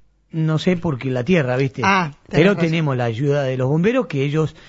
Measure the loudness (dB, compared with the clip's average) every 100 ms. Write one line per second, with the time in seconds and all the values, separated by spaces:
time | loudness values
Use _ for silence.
0 | _ _ _ -2 0 0 0 0 -2 -4
1 | -4 -2 0 2 2 0 -2 0 0 0
2 | -2 -8 -4 2 4 4 0 0 0 0
3 | -2 -2 0 0 0 -2 0 2 2 0
4 | 0 -2 -2 0 -2 -6